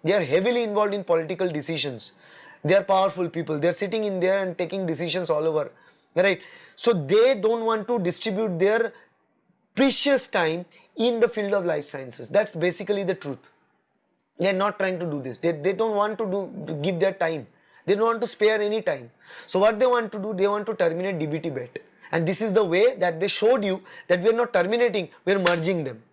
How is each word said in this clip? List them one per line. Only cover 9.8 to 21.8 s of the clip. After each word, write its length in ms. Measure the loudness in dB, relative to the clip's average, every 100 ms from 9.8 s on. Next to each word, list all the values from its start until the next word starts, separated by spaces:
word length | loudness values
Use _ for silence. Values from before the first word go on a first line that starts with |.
| 2 4 2 2 0
time 400 | 0 0 -2 -8 -20 _ -2
in 220 | 0 2
the 80 | 0
field 260 | 0 -2
of 100 | 0
life 220 | 0 -2 -4
sciences. 420 | -10 -12 -14 -2
That's 260 | 0 0
basically 500 | 0 -2 -2 -4 -2
the 100 | -2
truth. 360 | -4 -6 -10 _ _ _ _ _ _ _ _ _ _
They 120 | 0
are 100 | 2
not 140 | 0 0
trying 200 | -4 -2
to 60 | -4
do 160 | -6
this. 160 | -8 -2
They, 140 | -2
they 200 | 0 -2
don't 240 | 0 0 0
want 220 | 0 -2
to 80 | -4
do, 380 | -4 -6 -10 -8
to 80 |
give 260 | -4 -2 0
their 140 | 0
time. 320 | 0 -4 -4 -10 _ _ _ -2
They 80 |
don't 100 | 2
want 160 | 2 0
to 60 | -4
spare 340 | 2 2 2
any 220 | 0 -2
time. 280 | -2 -4 -8 _ -20 -20 -4
So 120 | 4
what 180 | 4 4
they 80 | 2
want 260 | 2 0
to 60 | -6
do, 160 | -6
they 120 | 0 0
want 200 | 0 -4
to 80 |
terminate 440 | 0 0 0 -4 -4
D 80 | -4
B 120 | -4
T 100 | -4
bet. 300 | -6 -8 -14